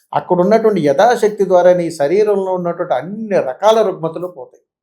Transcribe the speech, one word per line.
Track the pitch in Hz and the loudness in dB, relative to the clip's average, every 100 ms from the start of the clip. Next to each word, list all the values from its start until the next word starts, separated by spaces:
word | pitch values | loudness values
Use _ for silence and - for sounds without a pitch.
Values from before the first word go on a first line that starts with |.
| _ | _
అక్కడ | 143 - 175 | -8 -2 0
ఉన్నటువంటి | 185 220 220 185 | 2 2 2 2
యథాశక్తి | 143 139 226 233 214 208 | 0 2 2 2 0 0
ద్వారా | 185 180 180 | 2 4 4
నీ | 180 170 | 2 0
శరీరంలో | - 143 196 214 196 190 | -2 0 2 2 0 -2
ఉన్నటువంటి | 180 170 170 165 | -4 -4 -6 -4
అన్ని | 127 160 220 214 175 | -4 -4 -12 -2 -2
రకాల | 131 127 214 226 | -2 0 2 2
రుగ్మతలు | 202 180 160 165 175 | 0 -2 -8 -8 -12
పోతాయి. | 135 123 _ _ _ | -14 -20 _ _ _